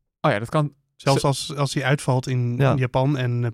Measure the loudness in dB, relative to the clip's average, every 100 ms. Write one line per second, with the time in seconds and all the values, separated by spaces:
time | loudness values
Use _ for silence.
0 | _ _ 0 0 0 -2 -2 -6 _ -4
1 | 0 2 2 0 -4 -4 -2 -2 0 0
2 | 0 -2 0 -2 0 2 2 2 0 0
3 | 0 0 0 -2 -2